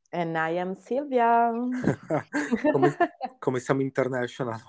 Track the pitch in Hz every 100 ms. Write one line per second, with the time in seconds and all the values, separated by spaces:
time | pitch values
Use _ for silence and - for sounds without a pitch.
0 | _ 170 165 165 160 175 185 190 - 247
1 | 294 254 233 233 233 226 247 254 220 -
2 | - 151 - 294 285 240 302 262 - -
3 | 330 - 240 - - 127 - 135 135 135
4 | 127 131 123 - 123 113